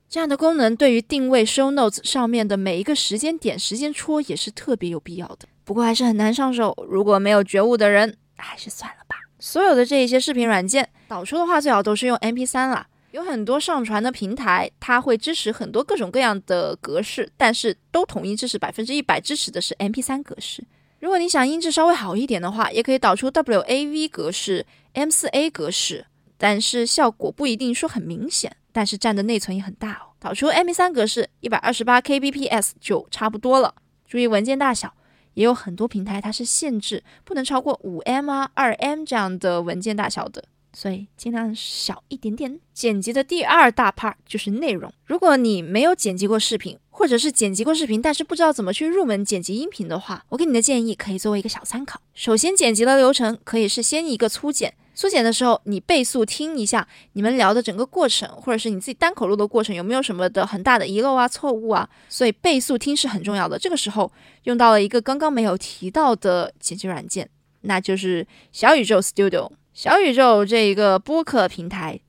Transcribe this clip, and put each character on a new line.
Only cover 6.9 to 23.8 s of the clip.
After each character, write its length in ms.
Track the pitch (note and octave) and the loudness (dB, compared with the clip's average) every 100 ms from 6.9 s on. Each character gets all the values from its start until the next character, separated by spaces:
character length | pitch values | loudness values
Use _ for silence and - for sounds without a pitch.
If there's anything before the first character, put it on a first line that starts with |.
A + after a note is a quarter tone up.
| F#3+ | 0
果 160 | G3+ G3 | 4 4
没 100 | G3+ | 4
有 140 | G#3 | 4
觉 180 | G3 G3 | 4 2
悟 140 | A3 A#3+ | 4 4
的 140 | G#3 | 6
人， 260 | G3+ A3 - _ - | 4 2 -2 _ -20
还 140 | - - | -18 -16
是 140 | - | -16
算 200 | - - | -16 -16
了 120 | - - | -18 -16
吧。 120 | - - _ | -16 -16 _
所 240 | - D#4 | -6 2
有 140 | G4 C4+ | 4 4
的 100 | B3 | 4
这 160 | C#4 | 2
一 60 | B3 | 4
些 100 | B3+ | 2
视 160 | B3+ | 0
频 140 | B3 A#3 | 0 2
软 180 | G3+ F#3 | 2 2
件， 240 | C4+ C4 _ - | 0 -2 _ -14
导 160 | F#3+ F#3 | -12 -4
出 120 | D#4 | -2
的 80 | F4 | 2
话 140 | E4 | 2
最 100 | D4 | 4
好 140 | G#3+ | 2
都 100 | G3+ | 2
是 140 | G#3+ B3 | 0 0
用 80 | A#3+ | 0
M 160 | A3 | -2
P 120 | A#3+ B3+ | -4 -2
三 240 | B3+ C4 | 0 0
啦。 180 | B3 - _ _ | -2 -6 _ _
有 100 | C4+ | -12
很 200 | F4+ B3+ | -6 -4
多 160 | G#3 C4+ | -2 -2
上 240 | D4 D4+ | 0 -2
传 180 | A3 G#3+ | -2 -2
的 100 | A#3+ | -2
平 220 | B3+ F#3+ | -4 -6
台， 380 | C4 A3 F3+ - - | -4 0 0 -2 -8
它 220 | - B3 | 0 0
会 160 | C4 A3+ | 2 0
支 180 | - E4 | 0 -4
持 160 | A3 | -4
很 200 | A3+ G#3+ | -6 -4
多 120 | G3+ | -2
各 140 | D4 G4+ | 0 -2
种 120 | F#3+ | -2
各 120 | G#3+ | 0
样 200 | B3 G3+ - | 0 0 -2
的 280 | F3+ D#3 - | -2 -2 -6
格 240 | - D#3+ | -6 -4
式， 280 | G#3+ - - - | -4 -6 -8 0
但 180 | A#3+ | 0
是 220 | A#3 A#3 - _ | 2 -2 -4 _
都 140 | E4 F4+ | 0 0
统 200 | G3+ F3+ | -4 -6
一 100 | G#3+ | -6
支 120 | B3 | -6
持， 100 | G#3+ | -6
百 140 | - | -6
分 140 | - A3+ | -6 -4
之 80 | |
一 80 | D4 | -2
百 180 | - D3 | -2 -2
支 160 | - D4 | -2 -4
持 160 | - | -4
的 80 | - | -6
是 140 | - | -6
M 180 | - G3+ | -4 -4
P 100 | A3+ | -4
三 220 | - C4+ | -4 -6
格 120 | C#4+ - | -8 -12
式。 240 | - - - _ _ _ | -12 -14 -16 _ _ _
如 100 | D#4+ | -2
果 100 | F#4+ | 0
你 80 | F4 | 2
想 180 | D#4+ B3+ | 2 2
音 140 | D#4+ | 0
质 100 | E4 | -2
稍 180 | D4+ D#4+ | 2 4
微 60 | |
好 220 | F4 G3+ G3 | 4 0 -4
一 100 | C4 | -2
点 160 | G3+ | -2
的 80 | F3 | -4
话， 220 | G#3+ A3 | -2 -2
也 100 | - | 0
可 120 | A#3 | 0
以 40 | C4 | 2
导 160 | A3+ | 2
出 160 | G3 C4 | 2 0
W 300 | D#4+ C#4 G#3 | 0 2 0
A 280 | - C4 | 2 -2